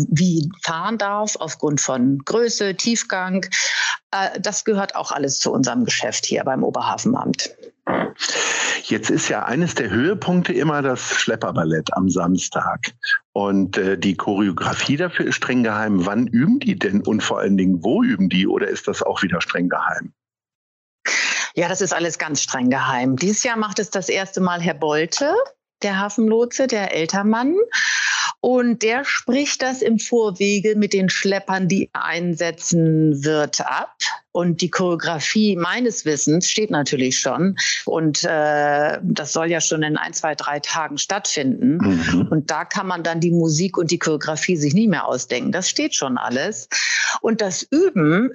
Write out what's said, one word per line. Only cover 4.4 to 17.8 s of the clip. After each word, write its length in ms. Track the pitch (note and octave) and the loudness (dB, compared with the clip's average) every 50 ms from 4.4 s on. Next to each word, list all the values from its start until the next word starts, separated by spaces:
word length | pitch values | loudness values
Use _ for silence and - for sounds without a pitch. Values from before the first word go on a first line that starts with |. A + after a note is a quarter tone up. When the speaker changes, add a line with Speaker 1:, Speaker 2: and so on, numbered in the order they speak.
Speaker 1:
das 240 | F#3 G#3 G3+ - - | -4 -4 -4 -2 0
gehört 320 | A3 G#3+ G3 G3 - - | 0 0 0 0 -2 -4
auch 160 | - - - | -6 -6 -4
alles 260 | - D3 C#3 C#3 C#3 - | -4 -2 -2 -2 -2 -2
zu 120 | - - | -2 0
unserem 320 | - - C3 B2+ B2 B2+ A#2 | 2 2 2 2 2 0 0
Geschäft 400 | - - - - A#2 A2+ - - | 0 0 -2 -2 -2 -4 -4 -4
hier 180 | - - - - | -2 -2 -2 0
beim 180 | C3+ C3 C3+ | 0 0 0
Oberhafenamt. 920 | C3 B2+ B2+ B2 A#2 - G2 - - G#3+ - - - - - - - - - - - - - _ _ - - - - - - - - - - - - - - - - - - - - | 0 -2 -2 -2 -2 -2 -2 -2 0 0 0 0 -2 -2 -4 -4 -6 -8 -10 -16 -20 -20 -20 _ _ -4 -4 -2 -4 -4 -6 -8 -6 -6 -4 -4 -2 -2 -2 -2 -2 -2 -4 -4 -4
Speaker 2:
Jetzt 260 | - A#2 G#2+ A2 - | -4 -4 -2 0 0
ist 180 | - D#3 - - | 0 0 0 -2
ja 160 | C3+ G#2+ - | -2 -2 -2
eines 300 | - A#2 D3+ F3 D#3+ - | -2 0 0 0 0 0
der 160 | - B2 A2+ | -2 -2 0
Höhepunkte 640 | G2+ A2+ C3+ F3 G#3+ F3+ - F3+ F3+ F3+ F3 - | 0 2 2 2 0 0 0 0 2 2 2 2
immer 300 | F3 - D3 D#3+ D3 D3 | 0 0 2 2 0 0
das 180 | C#3 C3+ B2 - | 0 0 0 -2
Schlepperballett 920 | - - - - - A#2+ A2+ A2 - F#2+ F2 - E2 D#2+ D#2+ D#2+ - - - | -4 -4 -4 -2 0 -2 -2 -2 -2 -2 0 0 0 2 0 0 0 -2 0
am 140 | F#2+ F#2 F#2+ | 0 2 2
Samstag. 840 | F2 F#2 F2 F2 F#2 F2+ - - - - - - F2+ - - - - _ - - - - - _ | 2 2 2 2 2 0 0 -4 -4 -4 -2 -2 -4 -4 -6 -10 -10 _ -4 -2 -2 -2 -4 _
Und, 440 | - G#2 G2+ G2+ G2 G2 F#2+ F#2+ - G#2+ | -4 -2 0 0 2 0 0 0 0 0
äh, 200 | F#2+ F#2+ G2 F2 | 0 0 0 2
die 180 | G#2+ G2+ F2 | 0 0 0
Choreografie 800 | - - A2 G2+ F#2+ G#2+ G2 E2+ D#2+ - - - - - - C3+ | 0 0 0 2 2 2 2 0 0 -2 -4 -2 -2 0 0 0
dafür 300 | C#3+ F3+ F3 - - D#3 | 0 0 -2 -2 -2 -2
ist 100 | - C3 | 0 -2
streng 260 | - - - B2+ B2+ | -2 -2 0 2 2
geheim. 420 | A#2 A2 G#2 G#2+ A2 G#2+ G2+ F#2 F2 | 2 2 0 0 0 2 2 2 2
Wann 200 | G2 G2+ A#2 B2+ | 2 2 0 0
üben 340 | A2+ A#2 A#2 C#3 F#3+ B3 C#4+ | 2 2 4 4 4 4 4
die 160 | - A3 - - | 2 0 0 0
denn 220 | - G2 G2 G#2+ | 0 0 2 0
und 200 | B2 B2+ A2 G2+ | 2 2 0 0
vor 160 | - - A2+ G2+ | 0 0 0 0
allen 160 | G2+ G2 G2 | 2 2 4
Dingen, 260 | F#2+ F#2 F#2+ F#2 E2+ | 4 4 4 2 2